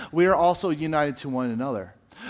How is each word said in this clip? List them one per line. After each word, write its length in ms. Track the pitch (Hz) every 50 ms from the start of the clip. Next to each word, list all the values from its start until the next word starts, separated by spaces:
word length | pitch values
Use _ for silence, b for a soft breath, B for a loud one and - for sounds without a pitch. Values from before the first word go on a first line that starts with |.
| B B B
we 140 | 165 175
are 80 | 185 190
also 340 | 156 170 175 180 - - 185
united 480 | 156 147 156 156 156 151 147 147 139 -
to 120 | - 143
one 200 | 131 127 127 123
another. 440 | 113 113 127 139 127 104 95 92 - _ _ _ B B B 247